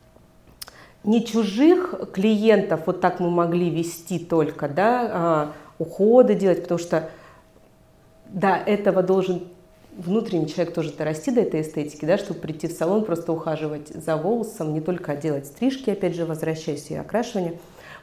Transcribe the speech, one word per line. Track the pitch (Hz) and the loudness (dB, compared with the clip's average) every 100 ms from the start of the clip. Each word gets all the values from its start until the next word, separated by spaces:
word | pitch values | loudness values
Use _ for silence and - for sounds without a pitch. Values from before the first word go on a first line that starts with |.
| _ _ _ _ - _ - - - _ | _ _ _ _ -20 _ -20 -20 -20 _
не | 202 233 | 0 2
чужих | - 220 202 202 311 359 - - - | 2 0 0 4 6 6 2 -6 -6
клиентов | 190 214 208 220 208 - 156 190 | 0 2 4 6 4 4 0 -2
вот | 180 | 0
так | 180 180 | 0 0
мы | 175 | 0
могли | 175 170 175 175 | 2 2 2 0
вести | 160 170 - - 175 | 0 -4 -8 -8 -8
только, | 170 165 147 - 143 | 0 0 0 -2 -4
да, | 139 214 247 226 | 2 2 2 0
а, | 180 170 156 147 - - - | 0 2 2 0 -8 -16 -8
уходы | 160 - 202 247 214 | -8 2 6 8 8
делать, | 196 190 170 | 6 4 2
потому | - 170 | 0 -4
что | - 160 160 - - - _ _ _ _ _ _ _ _ - | 0 -2 -2 -10 -20 -20 _ _ _ _ _ _ _ _ -12
до | 196 196 175 - | -2 0 2 0
этого | 208 202 185 | 0 2 2
должен | 180 190 185 175 - - - _ - - | 4 2 2 -2 -6 -16 -20 _ -20 -12
внутренний | 175 214 208 175 156 | -2 -2 0 -2 -2
человек | - 170 | -2 -2
тоже | 170 156 | -2 -6
дорасти | - 156 156 - | -4 -4 -2 0
до | 240 | 2
этой | 185 156 | 2 0
эстетики, | 156 - 147 - 151 | -4 -6 -8 -4 0
да, | 196 | 0
чтобы | - 160 | 0 -8
прийти | 156 156 160 | -8 -6 -8
в | |
салон, | - 165 214 214 | -2 0 0 0
просто | 165 - | -2 -2
ухаживать | 160 160 151 156 151 151 | -4 -4 -4 -4 -8 -10
за | - 160 156 | -8 -4 -2
волосом, | 170 233 214 - 156 | 0 -2 -2 -4 -4
не | 156 | -2
только | 156 175 - 143 | -2 -4 -4 -4
делать | 156 139 135 | -2 -4 -6
стрижки, | - 247 269 - | -2 -2 0 -4
опять | 196 180 165 | -2 -2 -2
же, | 165 | -4
возвращаясь, | 156 160 160 160 143 - | -2 -4 -4 -4 -6 -6
и | 151 | -10
окрашивание. | 147 214 240 202 170 170 - - - - | -4 -4 -2 -2 -4 -6 -14 -20 -20 -8